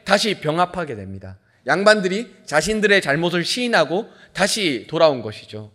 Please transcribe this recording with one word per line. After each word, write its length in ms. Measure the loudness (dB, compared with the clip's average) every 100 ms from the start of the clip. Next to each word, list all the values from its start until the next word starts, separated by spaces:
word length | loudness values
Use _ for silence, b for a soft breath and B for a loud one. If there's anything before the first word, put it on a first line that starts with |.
다시 360 | 0 2 2 -2
병합하게 560 | -2 0 -2 -2 -8 -10
됩니다. 420 | -12 -14 -16 -18 _ _ -2
양반들이 640 | 2 4 4 2 -4 -6 -16 -4
자신들의 560 | -2 0 0 4 4
잘못을 420 | 4 0 0 -2
시인하고 640 | -2 -2 0 2 2 -2 -6 B B
다시 540 | -2 -2 0 -2 -2 -4
돌아온 320 | 2 4 4
것이죠. 500 | -6 -12 -14 -16 -16